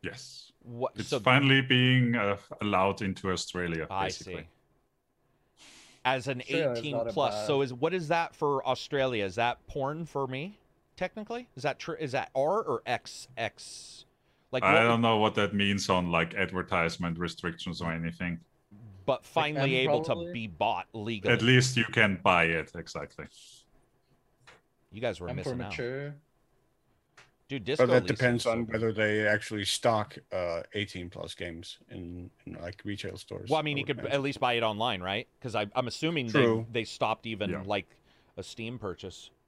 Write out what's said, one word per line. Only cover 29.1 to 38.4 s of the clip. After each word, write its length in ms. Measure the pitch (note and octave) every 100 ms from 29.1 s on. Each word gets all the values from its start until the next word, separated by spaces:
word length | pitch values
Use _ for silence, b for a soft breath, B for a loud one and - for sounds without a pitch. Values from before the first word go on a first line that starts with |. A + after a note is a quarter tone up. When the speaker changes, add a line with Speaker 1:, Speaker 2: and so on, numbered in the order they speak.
| G#2+ G#2+
Speaker 4:
actually 380 | G#2 - A2 G2
stock, 500 | - B2 A2 G#2 - _
uh, 300 | F#2+ F2 E2 -
eighteen 360 | G#2+ G2+ F#2 F2
plus 220 | F2 E2+ -
games 420 | F2 E2 - - _
in, 400 | F#2+ F2 F2 F2 _ -
in, 60 | D#2
like, 200 | E2+ - G#2
retail 320 | G2+ G2 -
stores, 320 | - G2 G2
Speaker 2:
Well, 100 | D3+
I 40 |
mean, 140 | D3+ C#3+
Speaker 4:
I 20 |
Speaker 2:
you 20 |
Speaker 4:
would 40 | C#3+
Speaker 2:
could 120 | B2+
Speaker 4:
imagine. 120 | B2+ C#3
Speaker 2:
at 60 |
least 180 | C#3 C3+
buy 140 | B2+
it 80 | A#2+
online, 380 | A2+ G#2 A#2 G2+
right? 260 | F2+ G2+ B2+ _
'Cause 120 | B2+ A2
I, 120 | G#2 B2+
I'm 120 | B2+
assuming 400 | - D#3 E3 A#2+
they, 40 | A2
Speaker 4:
True. 240 | A#2+ A2+ A2+
Speaker 2:
they 120 | A#2 A2
stopped 400 | - A2+ A2 A#2
even, 220 | A2 G#2
Speaker 1:
Yeah. 120 | D#2+ F#2
Speaker 2:
like, 220 | G#2 F#2 _ b b b
a 40 | -